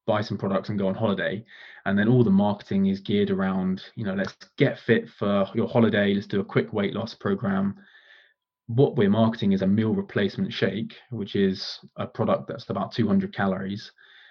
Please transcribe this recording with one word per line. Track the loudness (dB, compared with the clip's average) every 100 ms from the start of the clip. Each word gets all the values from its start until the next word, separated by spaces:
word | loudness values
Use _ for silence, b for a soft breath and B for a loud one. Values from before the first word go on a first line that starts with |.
| -2
buy | -2
some | -2 -4
products | -2 -2 -2
and | -2
go | -2
on |
holiday. | 0 0 0 -2 -4 B B B B
And | -2 2
then | 4
all | 4
the | 6
marketing | 4 4 0 -2 0 2
is | 0
geared | 0 0 2
around, | 0 0 0 -2 -4 -8
you | -8
know, | -6
"Let's | -4 -6 -8 -14 0
get | 0 0
fit | 0 0 0
for | -4 0 0 0
your | -2 0
holiday. | 2 4 4 2
Let's | 0 -2
do | -4
a |
quick | -2 -2 -2
weight | -2 -2
loss | -4 -8
program." | -6 -4 -2 -2 0 -2 -4 b b b b b b _ _ -4
What | 2 2 4
we're | 4
marketing | 4 2 2 0
is | 2
a | 2
meal | 2 2
replacement | 0 -2 -2 -2 -2 -6
shake, | -2 -2 -2 -6 -10 -12
which | -10 -4 2
is | 2 0 -6 -14 -14 -10
a | -8
product | -2 0 0 -2
that's | -10 -6
about | -4 -4
two | -2 2
hundred | 2 0
calories | -2 -2 -2 -4 -8 -12 b b b b